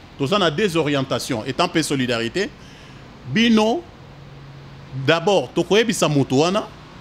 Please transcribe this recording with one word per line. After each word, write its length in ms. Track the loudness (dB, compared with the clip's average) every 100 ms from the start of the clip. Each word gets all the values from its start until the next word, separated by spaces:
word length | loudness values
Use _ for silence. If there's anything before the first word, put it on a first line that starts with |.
| -18 -6
toza 200 | 0 2
na 120 | 2
des 260 | 2 0 0
orientations, 680 | 0 0 0 -4 -2 -4 -4
étant 200 | -2 0
paix 160 | 0
solidarité, 680 | 0 0 0 0 -2 -2 -4 -8 -20 -20 -20 -20 -20 -16 -4
bino, 500 | 0 4 4 4 0 -6 -18 -20 -20 -20 -20 -20 -20 -20 -20 -14 -4 0
d'abord, 440 | 2 2 2 2
tokoyebisa 540 | -2 2 2 2 2 2
mutu 260 | 2 2
wana, 340 | 2 4 0 -4 -12 -20 -16